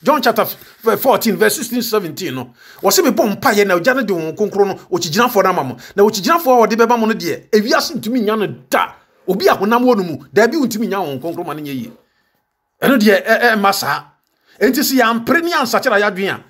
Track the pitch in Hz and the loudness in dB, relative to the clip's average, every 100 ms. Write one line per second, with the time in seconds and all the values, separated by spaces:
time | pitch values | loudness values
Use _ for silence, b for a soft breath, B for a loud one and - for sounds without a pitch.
0 | 165 294 247 220 180 - B B 226 202 | 0 0 2 0 -2 -6 B B -2 0
1 | 262 202 233 180 214 - - 247 - 214 | 2 0 0 2 0 0 -6 -6 -2 -4
2 | 175 147 180 131 120 B B B 190 - | -4 -8 -8 -8 -10 B B B 0 2
3 | 330 214 247 202 277 208 202 175 170 254 | 2 2 0 0 0 2 2 2 2 0
4 | 208 175 160 160 208 202 196 - B 185 | -2 -2 -4 -4 -4 0 0 0 B -4
5 | 165 160 247 208 190 180 131 - B - | -2 0 0 2 0 0 -4 -10 B 2
6 | 208 214 185 339 302 247 214 220 226 240 | 2 2 0 0 4 4 4 2 2 2
7 | 220 220 170 123 _ 214 208 302 - 285 | 0 -2 -4 -8 _ 0 2 -2 -2 -8
8 | 214 254 202 220 185 127 - - - - | -4 -2 -2 -2 -4 -8 -4 -2 -2 -8
9 | _ _ - 190 381 - 202 240 247 226 | _ _ -6 0 2 2 2 2 2 2
10 | 175 147 B - 233 320 254 208 220 190 | -2 -8 B 2 2 2 -2 -2 -4 -4
11 | 165 135 156 170 156 151 147 135 113 - | -6 -8 -8 -10 -10 -10 -8 -10 -10 -16
12 | _ _ _ _ _ _ _ _ 170 269 | _ _ _ _ _ _ _ _ 0 4
13 | 208 190 208 220 240 220 202 190 - 151 | 4 4 2 2 2 2 0 0 -4 -6
14 | - _ _ _ b b 214 262 233 262 | -8 _ _ _ b b 0 0 0 2
15 | 226 233 233 339 339 330 247 214 262 202 | 2 0 0 0 0 -2 0 0 2 0
16 | 208 185 190 117 - | 0 -2 -4 -6 -10